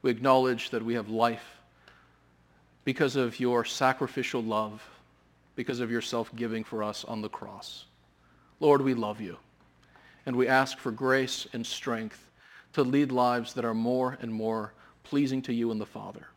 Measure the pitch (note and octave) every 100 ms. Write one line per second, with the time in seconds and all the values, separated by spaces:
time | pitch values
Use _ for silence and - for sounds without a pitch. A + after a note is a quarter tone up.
0 | C3+ A#2 C3 C3 B2+ A#2+ - A#2+ A2+ A#2
1 | G#2 A2 A#2 A2+ - - _ _ - -
2 | _ _ _ _ _ _ _ _ - B2+
3 | D3 C3+ B2 A2 B2 A#2+ A2+ - C3 C3
4 | C3 - B2 B2+ A2 G#2+ G#2+ G#2+ - -
5 | _ _ _ _ _ - A#2+ B2 A#2+ A#2
6 | A2+ A#2+ A2 A2+ A#2 A2+ A2 A2 G#2+ G#2+
7 | - A2+ G#2+ - G2 G2 - - - _
8 | _ _ _ _ _ _ D#3 C#3 C3+ B2
9 | G#2+ G#2 G2+ E2+ _ _ _ _ _ -
10 | - - - B2 B2+ C3 C3+ - C3+ A2
11 | C3 C3 C3 - - B2 A2+ - - A2+
12 | A2 - - _ - - - - C3 C#3
13 | C#3+ B2+ B2 B2 A#2 - A#2 A2+ A#2 B2+
14 | B2+ C3+ A#2 A2 A2 A2 G#2+ - - _
15 | - C#3+ C#3 C3 C3 A#2 A#2 A2 G#2+ A2
16 | G#2 - -